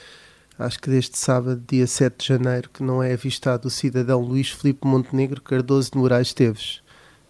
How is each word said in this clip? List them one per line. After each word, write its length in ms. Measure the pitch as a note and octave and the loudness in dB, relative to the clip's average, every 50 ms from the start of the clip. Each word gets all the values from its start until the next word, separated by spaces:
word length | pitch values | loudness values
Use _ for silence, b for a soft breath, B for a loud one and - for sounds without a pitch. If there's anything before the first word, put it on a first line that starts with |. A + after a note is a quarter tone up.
| B B B B B B B B B B _ - | B B B B B B B B B B _ -8
acho 180 | A#2 B2 - | -6 -6 -6
que 120 | - - C3+ | -6 -2 0
deste 280 | C3 B2+ B2 - - | 0 0 0 -2 -6
sábado, 460 | - - - C3 B2 B2 B2+ B2+ A#2+ A#2+ | -4 0 0 0 0 0 -2 -4 -6 -4
dia 220 | - C#3 B2+ B2+ | -2 0 0 2
sete 300 | B2 - - C#3 B2 - - | 2 2 0 0 0 0 -2
de 80 | - | -2
janeiro, 420 | - C3+ B2 B2+ B2+ B2 B2 B2 - | 0 0 2 2 0 -2 -2 -6 -8
que 140 | - - C3+ | -8 -6 -4
não 180 | C3 B2+ C3 | -2 0 0
é 120 | B2+ B2+ B2+ | 0 0 -2
avistado 560 | A#2 - C3 - - - C#3 B2 A#2 B2 B2+ | -2 -4 -6 -6 -2 -2 -2 -2 -2 -2 -6
o 20 | |
cidadão 480 | - - - C3 A#2 B2+ B2 A#2+ B2+ B2 | -4 -2 -2 -2 0 0 0 2 2 0
Luís 300 | A#2+ A#2+ B2+ C3+ C3+ - | 0 0 0 -2 -2 -2
Filipe 360 | - - - C#3+ C3+ - - | -4 -2 0 0 0 0 2
Montenegro 560 | C3+ C3 C3 B2+ - - C3 C3+ C3 C#3+ - | 2 2 2 2 0 0 0 0 -2 -4 -8
Cardoso 500 | - - C3 B2+ B2 B2 C3+ C#3 B2+ - | -6 -2 -2 -2 0 2 2 2 0 0
de 60 | - | 0
Moraes 360 | C3+ B2+ B2+ B2 B2 B2 - - | 0 2 4 4 2 2 0 2
Teves, 480 | - C3 A2+ G#2+ - - - - - b b b b b b b b b | 2 2 2 2 -2 -8 -12 -12 -14 b b b b b b b b b